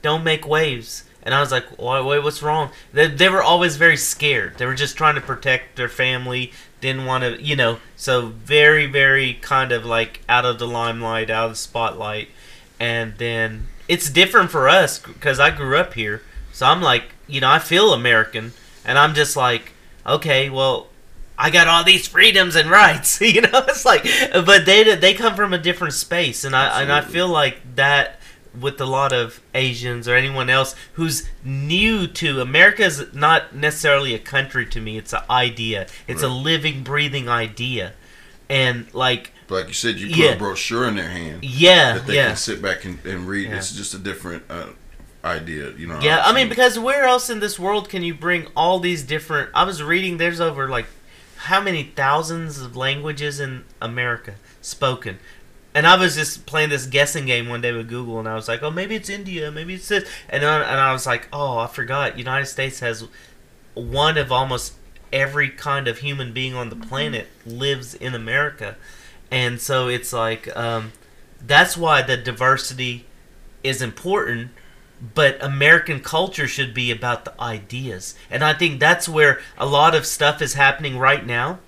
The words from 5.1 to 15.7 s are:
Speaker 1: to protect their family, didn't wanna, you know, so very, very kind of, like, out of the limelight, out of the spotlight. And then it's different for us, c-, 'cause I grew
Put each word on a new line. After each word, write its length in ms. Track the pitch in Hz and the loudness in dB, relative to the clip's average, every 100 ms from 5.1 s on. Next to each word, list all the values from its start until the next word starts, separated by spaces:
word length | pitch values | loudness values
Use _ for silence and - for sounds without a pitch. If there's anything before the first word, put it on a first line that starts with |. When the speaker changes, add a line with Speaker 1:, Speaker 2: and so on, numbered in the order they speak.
| 147 | 0
Speaker 1:
to 60 | |
protect 540 | - 123 139 127 - - | -4 -6 0 -2 -2 -8
their 140 | 120 | -8
family, 640 | - 127 127 127 127 123 - - - | -2 -2 -2 -4 -6 -8 -12 -20 -8
didn't 260 | 131 135 131 | -6 -4 -2
wanna, 260 | 131 127 117 | -2 -2 -4
you 180 | 147 143 | -4 0
know, 220 | 117 117 - - | 0 0 -10 -10
so 300 | - 127 117 | -2 0 -2
very, 580 | 113 110 151 147 156 143 | -12 2 6 8 6 2
very 480 | 139 139 135 131 | 2 4 4 0
kind 400 | 117 - 135 127 | -6 -2 0 0
of, 120 | 120 113 | -2 0
like, 360 | 113 110 - - | -2 -2 -8 0
out 160 | 120 123 | 2 2
of 120 | 113 | -2
the 80 | 120 | -4
limelight, 600 | 117 117 117 113 113 110 | -2 -4 -4 -4 -4 -2
out 160 | 110 113 | -2 -2
of 40 | |
the 40 | 110 | -4
spotlight. 720 | - 117 113 95 107 107 107 - - - - _ | -8 -4 -4 -4 -8 -8 -10 -16 -20 -20 -20 _
And 380 | 117 117 113 107 | -4 -2 -4 -6
then 500 | 117 113 113 110 - - - | -4 -2 -2 -4 -10 -12 -2
it's 200 | 175 151 | -2 0
different 400 | 139 190 220 180 | 2 4 4 4
for 180 | 160 131 | 2 4
us, 320 | 180 165 - | 6 4 -2
c-, 80 | - - | -12 -6
'cause 200 | 147 131 | -2 2
I 80 | 143 | 2
grew 260 | 151 135 | 2 0